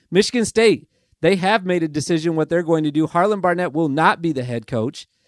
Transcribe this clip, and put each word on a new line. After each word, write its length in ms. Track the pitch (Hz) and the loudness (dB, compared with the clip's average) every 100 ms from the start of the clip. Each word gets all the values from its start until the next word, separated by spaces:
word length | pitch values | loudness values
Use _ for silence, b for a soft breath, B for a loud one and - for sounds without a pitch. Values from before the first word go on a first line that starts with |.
| b | b
Michigan 360 | 175 208 247 220 | 0 2 0 -2
State, 420 | 220 226 151 - _ _ _ | 2 4 2 -4 _ _ _
they 140 | 160 190 | 0 2
have 300 | 185 220 185 | 2 0 0
made 180 | 180 | -2
a 40 | 160 | -2
decision 480 | 147 135 165 165 160 | -4 -2 -2 0 -2
what 140 | 156 | 0
they're 140 | 170 | 0
going 200 | 165 160 | 0 0
to 80 | 151 | 0
do. 160 | 143 156 | 0 0
Harlon 340 | 170 202 208 | 2 0 0
Barnett 320 | 180 175 175 | 0 0 -2
will 160 | 147 160 | -2 -2
not 320 | 139 175 - | 2 0 0
be 100 | 170 | -2
the 120 | 131 | -4
head 240 | 123 117 110 | -4 -6 -4
coach. 400 | 120 113 - - _ | -4 -4 -6 -18 _